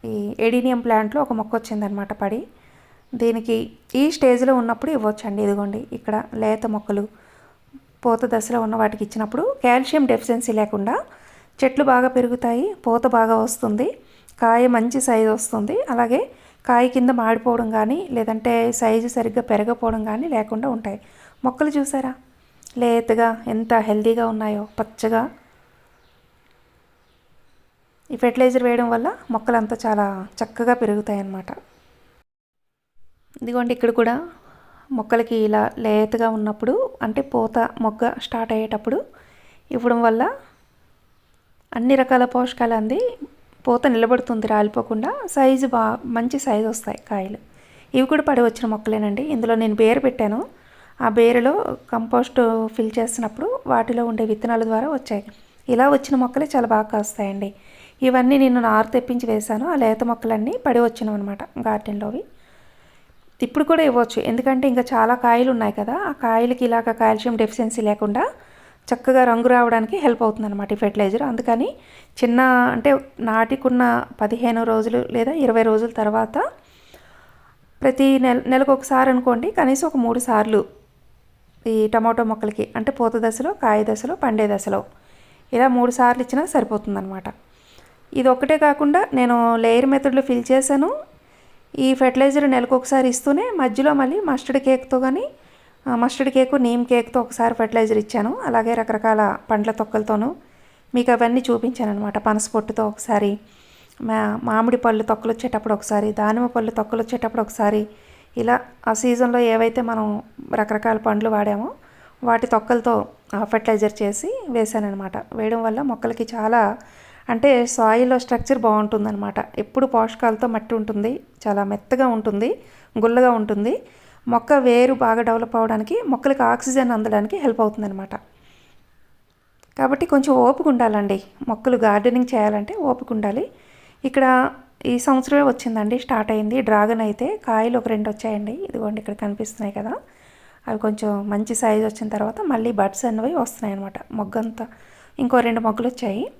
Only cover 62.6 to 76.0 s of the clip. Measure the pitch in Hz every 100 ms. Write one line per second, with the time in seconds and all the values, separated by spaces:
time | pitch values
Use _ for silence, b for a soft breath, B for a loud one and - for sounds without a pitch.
62.6 | b b b b b b _ _ 247 294
63.6 | 302 330 311 240 233 - - 233 262 262
64.6 | 269 247 247 247 220 247 240 233 254 240
65.6 | 208 202 208 302 403 285 233 226 240 247
66.6 | 240 233 233 226 220 220 240 220 214 -
67.6 | 220 226 214 208 214 214 453 - b b
68.6 | b b - 247 262 262 247 233 240 247
69.6 | 240 226 220 392 294 233 220 214 214 202
70.6 | 202 208 202 208 196 220 285 233 247 233
71.6 | 392 - B B B - 240 240 262 247
72.6 | 247 233 285 269 - - 226 220 226 269
73.6 | 262 247 247 240 - - 214 226 240 226
74.6 | 226 220 220 240 - 240 240 320 254 226
75.6 | 226 220 226 226